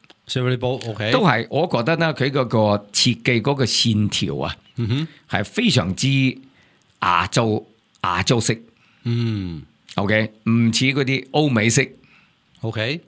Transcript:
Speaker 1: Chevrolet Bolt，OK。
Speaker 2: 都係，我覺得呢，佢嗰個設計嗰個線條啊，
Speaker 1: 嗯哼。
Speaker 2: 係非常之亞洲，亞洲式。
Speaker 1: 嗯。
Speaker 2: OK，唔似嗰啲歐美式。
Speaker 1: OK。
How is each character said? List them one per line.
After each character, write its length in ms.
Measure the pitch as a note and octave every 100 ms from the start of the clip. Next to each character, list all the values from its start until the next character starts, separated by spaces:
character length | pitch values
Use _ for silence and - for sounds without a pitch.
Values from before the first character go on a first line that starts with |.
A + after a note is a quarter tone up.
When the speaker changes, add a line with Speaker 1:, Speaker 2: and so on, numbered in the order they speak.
| _ - -
Speaker 1:
Chevrolet 300 | C3 B2+ B2+
Bolt，OK。 520 | B2+ B2+ A2+ G#2+ G#2+
Speaker 2:
都 140 | F#3
係， 220 | G3 A2+ -
我 180 | C3+ F3
覺 100 | A#2+
得 120 | A#2 D#3+
呢， 160 | E3
佢 160 | C#3+ C#3+
嗰 140 | C#3
個 140 | B2 A#2 G#2+ G2+ -
設 300 | - B2 A2+
計 180 | - A#2
嗰 140 | A#2+
個 100 | C#3
線 440 | A#2+ - A#2 G#2+ G#2
條 260 | - F2+ C#2+
啊， 180 | C#2+ - _ -
Speaker 1:
嗯 100 | A2+
哼。 200 | C3 D#3+ - _
Speaker 2:
係 140 | -
非 260 | G#2 - A#3
常 240 | B2+ F2+ F2+
之 100 | C3 C3+ C3 - - _ _ _ _ _
亞 260 | F#2 F2 F2+
洲， 360 | - A2+ G#2+ - _ _ _
亞 200 | F#2 F2+
洲 160 | F#2 A#2+
式。 220 | - A2+ - _ _ _
Speaker 1:
嗯。 580 | A#2+ A#2+ A#2 G#2+ F#2 E2 - _ -
Speaker 2:
OK， 360 | - - G#2+ A2 -
唔 80 | - A2+ A#2
似 120 | A2+ C3
嗰 160 | C#3
啲 260 | C3+ C3+ -
歐 180 | D3+ D3+
美 200 | A#2 A2
式。 260 | A#2 C3 - _ _ _ _ _ _
Speaker 1:
OK。 400 | A2+ A2 A2 D#3+